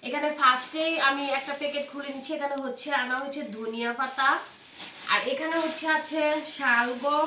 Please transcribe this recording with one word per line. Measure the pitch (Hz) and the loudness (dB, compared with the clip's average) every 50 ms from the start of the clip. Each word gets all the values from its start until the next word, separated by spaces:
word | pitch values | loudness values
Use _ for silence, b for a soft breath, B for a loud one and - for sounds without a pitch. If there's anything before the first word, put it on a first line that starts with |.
| - 247 | -6 -4
এখানে | 262 294 294 302 294 - | -2 0 0 0 2 6
ফার্স্টেই | 285 262 262 247 - - - 311 320 330 330 - 269 269 | 6 6 6 6 2 -2 -2 0 0 2 2 4 4 4
আমি | 277 285 277 277 269 269 | 4 2 0 0 0 -2
একটা | 269 285 277 285 | -2 -4 -6 -4
প্যাকেট | 294 285 285 285 285 - - | -2 -2 -2 -2 -6 -6 -8
খুলে | 277 285 285 269 | -8 -8 -6 -8
নিচ্ছি। | 269 247 - 311 | -8 -6 -4 -4
এখানে | 285 285 285 285 277 269 | -2 -2 -2 -2 -2 -4
হচ্ছে | 254 240 - - 294 277 262 247 | -4 -6 -6 -4 -2 0 0 0
আনা | 247 262 262 | 0 -2 -2
হয়েছে | 277 285 277 294 294 220 202 | -2 -4 -6 -6 -6 -8 -8
ধনিয়া | 220 226 220 226 233 233 233 233 247 | -6 -6 -6 -4 -2 -2 -2 -2 -2
পাতা, | 262 254 - - 269 269 311 - - - - - - - - - - - - - - - 196 | -4 -4 0 2 4 4 4 2 -2 -8 -16 -18 -18 -16 -12 -10 -10 -10 -10 -10 -2 0 0
আর | 196 - 240 277 | 0 2 0 -2
এখানে | 277 311 320 330 330 320 | -2 -2 0 0 2 0
হচ্ছে | 302 - - 302 320 311 | 0 -2 -2 0 2 2
আছে | 277 - - 285 320 302 302 302 311 302 - - | 2 2 0 0 2 2 2 2 0 -2 -6 -6
শালগম | - 277 262 240 233 240 247 247 247 262 285 285 302 311 | -2 2 4 4 4 4 2 0 0 0 2 4 4 2